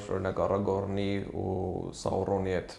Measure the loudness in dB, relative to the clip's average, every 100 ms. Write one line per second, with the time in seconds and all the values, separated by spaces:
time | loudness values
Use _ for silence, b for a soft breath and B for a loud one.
0 | 2 0 0 2 2 2 2 2 0 0
1 | 0 0 -2 -4 -2 0 0 -2 -4 -4
2 | -2 0 2 2 2 0 -2